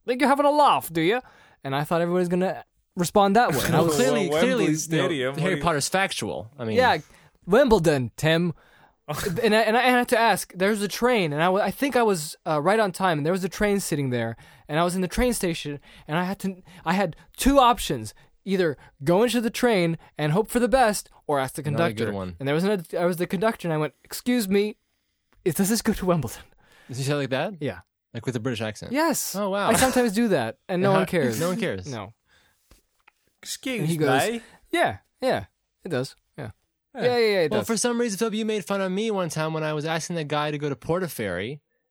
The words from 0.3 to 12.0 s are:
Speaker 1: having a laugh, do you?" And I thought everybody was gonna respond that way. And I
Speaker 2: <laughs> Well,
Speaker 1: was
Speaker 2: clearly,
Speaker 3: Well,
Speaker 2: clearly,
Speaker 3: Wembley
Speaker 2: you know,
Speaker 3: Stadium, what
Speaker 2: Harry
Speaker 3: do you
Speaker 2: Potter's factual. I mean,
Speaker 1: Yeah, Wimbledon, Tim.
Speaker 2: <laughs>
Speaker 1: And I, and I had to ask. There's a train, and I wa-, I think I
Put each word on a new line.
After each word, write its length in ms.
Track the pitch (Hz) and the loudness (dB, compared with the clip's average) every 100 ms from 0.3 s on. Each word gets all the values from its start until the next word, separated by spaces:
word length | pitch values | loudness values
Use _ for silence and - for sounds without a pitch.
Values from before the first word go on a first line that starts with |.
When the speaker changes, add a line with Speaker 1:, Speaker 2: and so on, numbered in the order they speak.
Speaker 1:
having 160 | 277 285 | 4 4
a 40 | |
laugh, 400 | 294 277 156 - | 6 6 4 0
do 80 | 165 | 0
you?" 180 | 160 247 - - - _ | 2 0 -4 -20 -20 _
And 100 | 139 | -6
I 80 | 135 | -4
thought 160 | 147 170 | 0 0
everybody 200 | 170 180 | 2 0
was 60 | 175 | 2
gonna 360 | 175 185 120 - _ _ - | 0 0 -4 -12 _ _ -4
respond 380 | 175 214 196 208 | 2 4 6 4
that 160 | 226 | 4
way. 120 | 135 | 2
And 100 | - 160 | 2 2
I 20 | |
Speaker 2:
<laughs> 0 | |
Well, 80 | 165 | 2
Speaker 1:
was 100 | 147 | 2
Speaker 2:
clearly, 320 | 254 240 180 | 2 2 0
Speaker 3:
Well, 120 | 151 | 2
Speaker 2:
clearly, 240 | 247 247 | 2 2
Speaker 3:
Wembley 0 | 180 | 0
Speaker 2:
you 40 | |
know, 40 | 156 | 0
Speaker 3:
Stadium, 540 | 160 160 185 147 127 | 0 0 0 -2 -2
what 60 | 143 | -2
Speaker 2:
Harry 140 | 180 | -2
Speaker 3:
do 40 | 160 | 0
you 40 | |
Speaker 2:
Potter's 240 | 170 151 - | 0 0 0
factual. 640 | 190 196 - 104 67 107 - | -2 -2 -4 -6 -6 -10 -8
I 60 | |
mean, 120 | 113 220 | -2 2
Speaker 1:
Yeah, 220 | 247 165 - - _ _ - | 2 2 -4 -20 _ _ 2
Wimbledon, 640 | 214 277 214 165 143 120 - | 4 6 4 4 2 -2 -2
Tim. 380 | 156 165 175 - | 0 2 0 -6
Speaker 2:
<laughs> 40 | _ _ _ _ - 147 208 175 | _ _ _ _ -10 -6 -4 0
Speaker 1:
And 140 | 226 | 2
I, 60 | 214 | 4
and 160 | 220 226 | 4 2
I 60 | |
had 260 | 247 247 247 | 4 2 2
to 100 | 220 | 2
ask. 340 | 226 185 - | 4 2 -2
There's 300 | 180 196 214 | -2 0 0
a 60 | 202 | -4
train, 440 | - 240 240 165 | -2 2 2 0
and 80 | 143 | 0
I 80 | 175 | 2
wa-, 120 | 190 | 2
I 100 | 196 | 0
think 240 | - 285 | -2 0
I 80 | 247 | 2